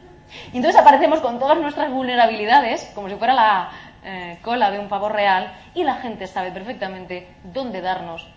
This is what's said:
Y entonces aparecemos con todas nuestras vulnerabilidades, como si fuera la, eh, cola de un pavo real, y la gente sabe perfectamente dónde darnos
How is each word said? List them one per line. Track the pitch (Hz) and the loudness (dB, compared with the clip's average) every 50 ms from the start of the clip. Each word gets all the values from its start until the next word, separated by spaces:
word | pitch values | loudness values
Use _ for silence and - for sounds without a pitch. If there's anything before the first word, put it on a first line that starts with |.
| - - - - - - - - - - - | -20 -20 -20 -20 -20 -20 -20 -20 -18 -10 -6
Y | 247 | -2
entonces | 254 330 370 - | 0 4 6 8
aparecemos | - 294 277 269 330 294 311 311 | 8 10 8 8 6 2 2 2
con | 269 240 240 240 | 0 -2 -2 -2
todas | 262 277 311 339 | 2 2 2 2
nuestras | 302 294 285 285 302 294 | 2 -2 -4 -4 -4 -4
vulnerabilidades, | 254 262 254 247 247 240 233 226 226 214 208 214 247 285 254 226 262 339 - - - | -4 -4 -4 0 4 4 4 4 2 -2 0 4 4 4 4 2 -2 -6 -8 -12 -14
como | 208 202 185 | -12 -10 -10
si | 202 | -8
fuera | 185 220 247 262 | -2 0 2 2
la, | 254 220 214 202 185 175 - - - - - - - - | 4 4 4 2 2 -2 -6 -12 -16 -20 -20 -20 -20 -16
eh, | 190 190 180 180 175 170 - - | -14 -12 -12 -12 -12 -14 -12 -6
cola | 220 233 254 220 196 | -6 0 0 0 0
de | 196 202 | 0 -4
un | 208 196 | -6 -6
pavo | 202 196 202 214 | -6 -4 -4 -4
real, | 214 208 202 202 190 185 208 - - - - - - | -2 0 2 2 2 2 0 -4 -10 -18 -20 -10 -6
y | 339 349 | -4 -2
la | 277 240 | -2 -2
gente | 240 - 233 214 202 190 185 | -4 -8 -10 -10 -10 -12 -8
sabe | - 202 185 180 175 | -8 -6 -6 -6 -8
perfectamente | 190 190 233 262 - 202 190 190 185 185 180 180 180 175 - - - - | -10 -12 -12 -10 -8 -8 -10 -10 -12 -12 -12 -12 -12 -12 -16 -20 -20 -20
dónde | 185 170 262 269 240 196 185 | -12 -10 -8 -8 -8 -8 -6
darnos | 175 185 185 180 175 170 165 165 - - - | -4 -4 -4 -4 -6 -10 -12 -14 -16 -20 -20